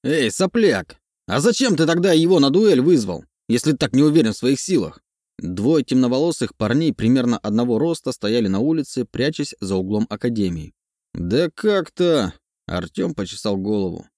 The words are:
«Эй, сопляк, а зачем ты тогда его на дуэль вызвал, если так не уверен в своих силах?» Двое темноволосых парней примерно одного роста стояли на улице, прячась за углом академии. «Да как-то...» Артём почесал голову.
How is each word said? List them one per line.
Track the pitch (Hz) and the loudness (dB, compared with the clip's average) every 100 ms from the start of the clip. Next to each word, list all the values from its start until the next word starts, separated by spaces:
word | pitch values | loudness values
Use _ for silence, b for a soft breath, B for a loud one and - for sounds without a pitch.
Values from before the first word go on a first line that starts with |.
«Эй, | 131 156 113 | 0 0 0
сопляк, | - 190 240 208 101 85 - _ _ - | 0 0 4 2 2 -4 -18 _ _ -4
а | 113 | 0
зачем | 190 - 262 | 2 2 0
ты | 160 | 2
тогда | 160 165 190 | 2 2 4
его | 160 165 185 | 4 4 4
на | 139 | 4
дуэль | 165 220 139 | 4 4 4
вызвал, | 147 160 101 82 - _ - | 4 2 2 -8 -12 _ -2
если | 117 156 | 0 0
так | 139 147 | -2 0
не | 131 | 4
уверен | 151 156 113 | 4 4 2
в | 104 | 0
своих | 123 139 | -2 -2
силах?» | - 165 80 - _ _ _ - | 0 -2 -2 -10 _ _ _ -12
Двое | 87 90 113 160 | -8 -2 2 2
темноволосых | 127 127 127 127 165 - 117 | 2 0 2 0 -2 -2 -6
парней | - 107 131 165 | -4 -2 0 0
примерно | - 110 131 120 113 | 0 2 2 0 -2
одного | 104 107 123 113 | -2 -2 0 0
роста | 165 165 - | -2 -2 -6
стояли | - 104 120 104 | -6 -2 0 0
на | 98 | 0
улице, | 139 160 135 - | 0 -2 -4 -8
прячась | 117 - 139 156 143 - | -6 -4 -4 -4 -8 -8
за | 95 | -4
углом | 95 92 104 117 | -4 -2 -4 -6
академии. | 107 123 110 95 82 78 _ _ _ _ | -6 -4 -2 -4 -4 -10 _ _ _ _
«Да | - 87 123 170 | -10 -2 0 0
как-то...» | - 214 196 165 - 175 151 95 - _ _ - | -2 0 0 -2 -2 2 2 0 -8 _ _ -8
Артём | 90 87 - - | -8 -6 -6 -6
почесал | 151 95 - 110 98 | -6 -8 -8 -6 -4
голову. | 98 107 95 82 - | -2 -2 -4 -8 -16